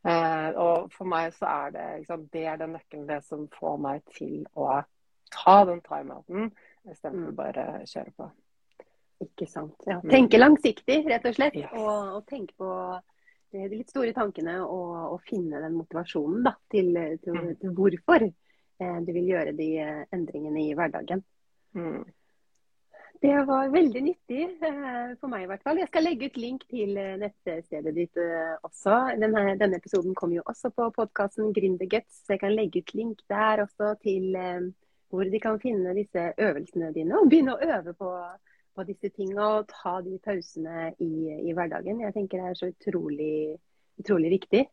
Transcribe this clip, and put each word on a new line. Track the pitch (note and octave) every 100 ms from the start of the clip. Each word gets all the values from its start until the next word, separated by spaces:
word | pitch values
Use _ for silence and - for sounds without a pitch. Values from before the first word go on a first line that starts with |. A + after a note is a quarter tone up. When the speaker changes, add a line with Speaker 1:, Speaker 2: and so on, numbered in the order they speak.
Speaker 1:
Eh, | F3+ E3 E3 D#3+ D#3 -
og | E3+ E3+ F3+
for | -
meg | F#3 E3 E3
så | - E3
er | D3 C#3+
det, | D#3+ D#3 D#3
ikke | D#3
sant, | E3+ D3+
det | E3
er | D#3+ D#3
den | D#3+
nøkkelen, | E3 _ D3+ D3
det | D3
som | - D3+ D3+
får | - E3 D3
meg | C#3+ C#3+
til | - - D3+ D3+ D3+ -
å | C#3 C3+ - _ _ _ _
ta | - F3+ G3+
den | F#3+ F3
timeouten, | - D3+ C#3 C3+ D3+ F#3 A3+ _ - _ G#3
i |
stedet | - D#3
for | F#3+ D#3+
Speaker 2:
Mm. |
Speaker 1:
bare | D3 C#3+ - - -
kjøre | - - - -
på. | D3+ _ _ _ _ _ - _ _ _
Speaker 2:
Ikke | - - F3+
sant, | D3+ D3+ -
ja. | - F3+
Speaker 1:
Mm. | E3+
Speaker 2:
Tenke | C4 A#3 A3+
langsiktig, | C4+ D4 C4 G#3+ - D4 D#4
rett | A#3
og | A#3+
slett, | A3 C#4+
Speaker 1:
Yes. | D#3+ C#3+
Speaker 2:
og, | A#3 G#3+ G#3 G3
og | G3+
tenke | G#3 C#4 F#3 _
på | F#3+ F#3 F3+ F3+ _ _ _ _ _
de, | G3 G3
de | G#3+
litt | -
store | C#4 A#3
tankene, | B3+ G#3 F3 E3 F3+
og, | F3+ F#3 F3 E3+ D#3+
og | F3
finne | - G#3 E3+ D3
den | D#3+ E3
motivasjonen | D#3+ D#3+ E3+ D#3+ D3 G3+
da, | B3 - _
til, | G#3+ F3+ F3 D#3+ D#3+
til, | F3+
Speaker 1:
Mm. | E3+ F3 -
Speaker 2:
til | F#3+
hvorfor, | F3 F#3+ E3+ - E4 G#3+ - _ _ _ _
eh, | F3+ E3+
du | E3+
vil | E3+ F3+
gjøre | F3+ D3+
de, | D3+ D#3+ D#3+
eh, | D3+ D3+ -
endringene | F3+ D#3+ C#3+ D3+ D3+ D3+
i |
hverdagen. | D3 E3 - - F#3 - _ _ _ _
Speaker 1:
Mm. | G3 E3 - - _ _ _ _ _ _ _ _ - - -
Speaker 2:
Det | C#4+ C#4+
var | C4+ C4+ C4+
veldig | D4+ D#4 A#3
nyttig, | C#4+ F4+ _ B3+ F4 E4+
eh, | D#4 C#4+ C#4 B3 B3 B3
for | C4+
meg | A3
i |
hvert | F3+ G3
fall. | C#4 D#4+
Jeg | E4+
skal | E4
legge | D#4+ A#3+
ut | C4+ A#3+
link | A#3 C4 -
til, | B3 G3+ G3
eh, | G3 F#3+
nettstedet | G#3 _ - E3 - D3+ D#3
ditt, | D#3 F3 E3+
eh, | E3+ E3 D#3+ D#3+
også. | - - G3 A3+ C4 A3+
Denne, | A3 G#3+ G3+ G3
denne | G3+ F3
episoden | - G3 F3
kommer | F#3 E3+ E3+
jo | -
også | A#3+ B3+
på | - A3+
podcasten | A3 G#3+ - G3+ - G#3+
Gründerguts, | G3+ F#3+ F3+ F#3 A3 _ -
så | -
jeg | G3
kan | G3
legge | A3 G3 F#3
ut | -
link | - A3+ G#3+ _
der | G#3 A3 G#3+
også | G3+ - G#3 G#3+
til, | G#3+ F#3+ F#3+
eh, | F#3 F#3 F3+ F3+ - _ _ _
hvor | F#3 G3
de | G#3+
kan | A3+ G#3+
finne | B3+ G#3 F3+
disse | F#3+ G3+ F3+ E3+ -
øvelsene | G#3+ D3 E3+ F3 E3
dine, | D#3+ D#3+ D#4+
og | D#4+
begynne | D#4+ C4
å | B3
øve | D#4+ A3+ E3+
på, | F3 F#3 F3+ F3 F#3 _ _ _
på | - F3
disse | G3 G3+
tingene, | - F#3+ G3+ G#3+ G#3+
og | G#3
ta | - F#3 F3+
de | F3+ F#3+
pausene | - G3 E3+ E3 D#3+ E3 E3 -
i, | E3+ D#3+ D#3+ D3+ E3+
i |
hverdagen. | E3 F3 - F3+ A3+
Jeg | G#3+
tenker | G#3 G3 F#3
det | F3+
er |
så | F3+ F3+
utrolig, | - - F3+ D#3+ D3 D#3 D#3 D#3 D#3 _ _ _ -
utrolig | - F3+ D#3+ F#3+
viktig. | - A3+ C4+